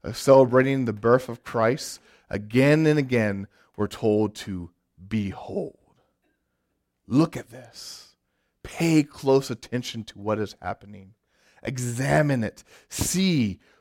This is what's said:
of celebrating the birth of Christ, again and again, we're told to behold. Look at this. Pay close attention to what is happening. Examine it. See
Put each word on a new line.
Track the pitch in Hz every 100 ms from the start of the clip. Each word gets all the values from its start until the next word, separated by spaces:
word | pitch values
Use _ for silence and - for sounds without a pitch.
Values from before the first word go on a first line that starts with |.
of | - 113
celebrating | - 135 127 127 131 135 120
the |
birth | 104 117 127 127
of | 117
Christ, | - 117 113 143 - - _ _ -
again | 101 104 120 139 156 156
and | 151
again, | 131 123 107 98 98 _ _ -
we're | 104
told | - 113 107 107 -
to | - 92 87 _ _ _ 95
behold. | 110 98 - - 202 156 - _ _ _ _ _ _ _ _ _ _ _ _ -
Look | 127 160 -
at | -
this. | - 117 - - - - _ _ _ _ _
Pay | - - 165 156
close | 143 - 139 135 -
attention | 120 - 123 120 117
to | 107 -
what | 101 107
is | 101 -
happening. | 90 - 101 101 95 _ _ _ _ _
Examine | - 127 123 117 139 147 147 131
it. | 107 - - - _
See | - 120 180 190 156 107 90 _ _